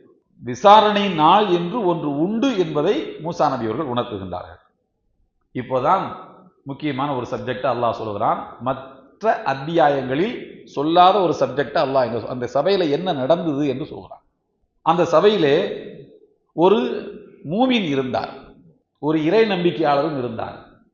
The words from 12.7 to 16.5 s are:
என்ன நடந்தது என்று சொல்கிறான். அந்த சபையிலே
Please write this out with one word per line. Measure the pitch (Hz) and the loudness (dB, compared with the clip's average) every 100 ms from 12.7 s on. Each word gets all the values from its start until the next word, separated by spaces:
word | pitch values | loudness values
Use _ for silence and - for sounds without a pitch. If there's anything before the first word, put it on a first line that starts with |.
| 196 160 | 2 0
என்ன | 143 185 | 0 -2
நடந்தது | 143 131 170 165 139 147 | -2 0 0 0 -2 -2
என்று | 120 - | -4 -8
சொல்கிறான். | 98 92 - _ _ _ _ _ _ | -14 -16 -20 _ _ _ _ _ _
அந்த | 156 170 160 | 0 2 4
சபையிலே | 156 208 208 147 160 - - - - - - _ _ _ | 4 4 4 4 2 0 -6 -14 -18 -20 -20 _ _ _